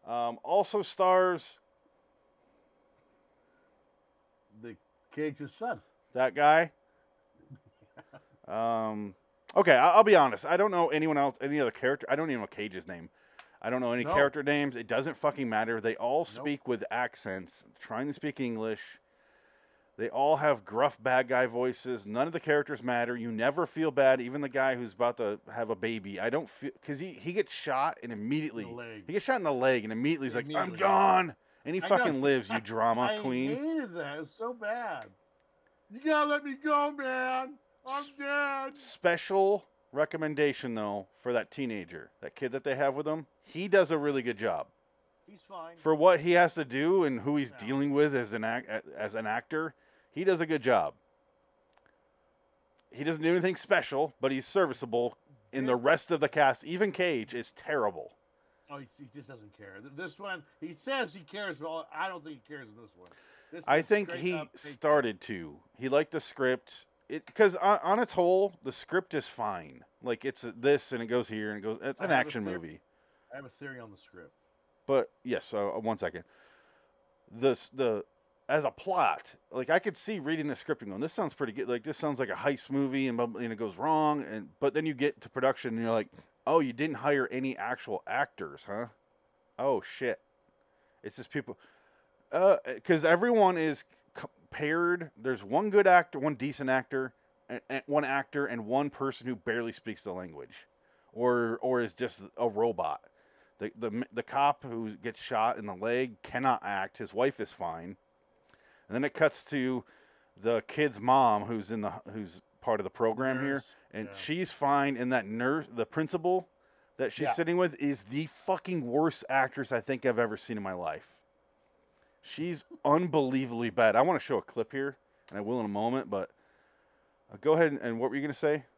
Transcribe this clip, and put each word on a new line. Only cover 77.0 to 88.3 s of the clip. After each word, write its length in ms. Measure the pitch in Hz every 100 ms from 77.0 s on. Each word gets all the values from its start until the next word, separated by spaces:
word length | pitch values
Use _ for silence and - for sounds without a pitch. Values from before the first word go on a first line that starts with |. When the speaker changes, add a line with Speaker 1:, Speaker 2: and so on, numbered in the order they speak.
| _ _ _
Speaker 1:
The 200 | 113 131
s-, 180 | 120 -
the, 300 | 131 123 104 - _ _ _ -
as 140 | 151
a 60 | 143
plot, 640 | - 196 180 120 71 - - _
like, 180 | 127 127
I 80 | 175
could 180 | 208 170
see 220 | - 214
reading 280 | 143 160 147
the 80 | 123
script 240 | - 151
and 80 | 104
going, 120 | 98
"This 100 | 156
sounds 220 | - 165
pretty 180 | - 131
good. 160 | 110 123
Like, 140 | 120
this 160 | 143 143
sounds 200 | 156 131
like 120 | 120
a 40 |
heist 360 | 90 143 131 -
movie," 360 | 139 139 135 135
and 80 | 120
blah, 80 | 117 113
and 120 | 117
it 40 | 110
goes 180 | 110 87
wrong. 460 | 151 156 151 151
And, 260 | - 110 95 _
but 120 | 139
then 140 | 151 160
you 80 |
get 260 | 131 143 -
to 60 | -
production, 460 | 127 131 131 127
and 80 | 113
you're 100 | 117
like, 160 | 113 104 - _ _ -
"Oh, 140 | 165
you 120 | 139
didn't 240 | 117 156 123
hire 320 | 147 143 127
any 240 | 131 135 -
actual 440 | 110 131 - 95 -
actors, 560 | 117 143